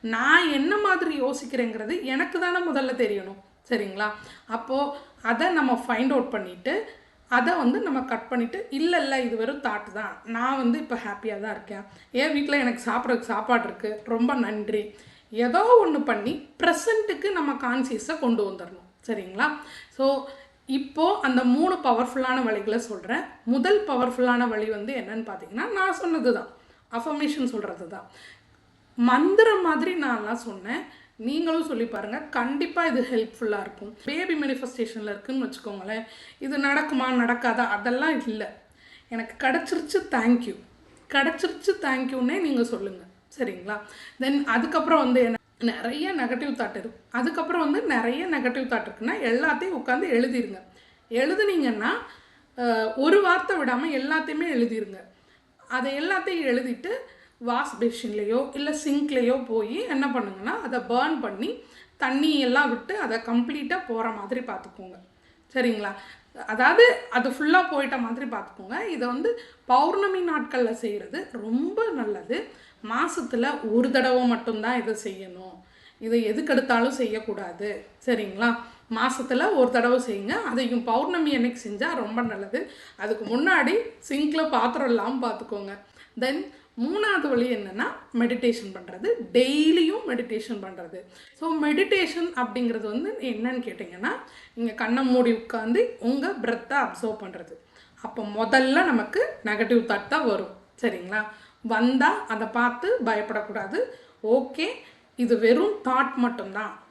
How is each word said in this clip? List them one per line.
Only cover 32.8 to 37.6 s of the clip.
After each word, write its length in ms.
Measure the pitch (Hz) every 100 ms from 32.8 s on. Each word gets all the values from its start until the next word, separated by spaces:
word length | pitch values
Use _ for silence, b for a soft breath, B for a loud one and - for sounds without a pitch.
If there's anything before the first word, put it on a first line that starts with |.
இது 180 | 330 254 254
ஹெல்ப்ஃபுல்லா 480 | 240 220 - 220 202
இருக்கும். 360 | 196 - 208 226
பேபி 300 | - 302 370
மேனிஃபெஸ்டேஷன்ல 680 | 311 294 262 247 - 226 226
இருக்குன்னு 440 | 208 202 - 262 233
வச்சுக்கோங்களேன், 580 | - 214 202 190 220 226 B B B
இது 200 | 269 285
நடக்குமா 520 | 277 285 294 262 254
நடக்காதா 580 | 254 240 240 247 226